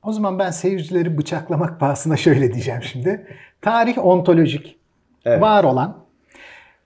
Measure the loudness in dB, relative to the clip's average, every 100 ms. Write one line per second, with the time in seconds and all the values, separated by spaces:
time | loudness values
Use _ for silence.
0 | -6 -4 -4 -2 -4 -2 -4 -4 -4 -2
1 | -2 -4 -4 -8 -4 -4 -4 -2 -4 -2
2 | -2 0 2 4 2 -2 -6 -8 -10 -6
3 | -4 -4 -8 -20 -20 _ -2 0 0 0
4 | 2 2 4 4 4 0 -12 _ _ _
5 | _ _ 0 2 4 4 4 2 -2 -8
6 | _ _ _ -20 -20 -20 _ _